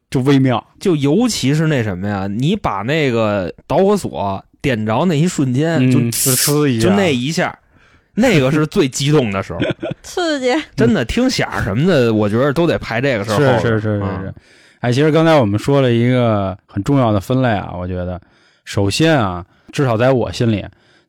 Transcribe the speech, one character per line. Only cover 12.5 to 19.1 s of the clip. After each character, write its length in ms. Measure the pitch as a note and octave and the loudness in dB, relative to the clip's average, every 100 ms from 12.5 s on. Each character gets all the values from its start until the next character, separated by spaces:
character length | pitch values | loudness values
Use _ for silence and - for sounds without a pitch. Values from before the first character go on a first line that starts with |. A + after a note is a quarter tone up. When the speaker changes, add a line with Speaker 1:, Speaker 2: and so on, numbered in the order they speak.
Speaker 2:
都 140 | C3+ E3+ | 0 0
得 140 | G2 | -2
排 200 | - A#2 | -4 -4
这 180 | C#3 A2+ | -2 -2
个 60 | |
时 60 | G#2+ | -2
候 80 | G#2+ | 0
后 60 | |
边 120 | C3+ A#2+ | 2 2
儿。 40 | |
Speaker 1:
是， 80 | A#2 | 0
是， 120 | A2 | 0
是， 20 | |
是， 180 | G#2+ G#2 | -2 -4
是。 40 | |
Speaker 2:
嗯。 300 | F#2+ F#2 F#2+ - _ _ _ _ | -4 -6 -10 -14 _ _ _ _
Speaker 1:
哎， 120 | A#2+ | -2
其 100 | A#2+ | 0
实 100 | D#3 | 2
刚 140 | D3+ E3 | 4 4
才 100 | D3+ | 4
我 100 | G#2+ | 2
们 140 | G#2 | 0
说 220 | - C#3 | 0 2
了 100 | B2+ | 2
一 180 | A#2 B2 | 2 2
个 480 | B2+ A#2 G#2 F#2+ F#2 _ | 2 2 0 -2 -6 _
很 160 | G2+ | -6
重 140 | G2 C#3 | 0 2
要 140 | A#2 | 2
的 80 | G#2 | 0
分 220 | - C3 | 0 0
类 80 | B2+ | 0
啊， 240 | G2 E2+ F2 | -2 -4 -8
我 80 | F2+ | -6
觉 100 | F#2 | -6
得， 240 | F2+ F2 - _ _ _ | -6 -8 -14 _ _ _
首 260 | - - G2+ | -8 -2 -2
先 260 | A#2+ D#3+ | 2 2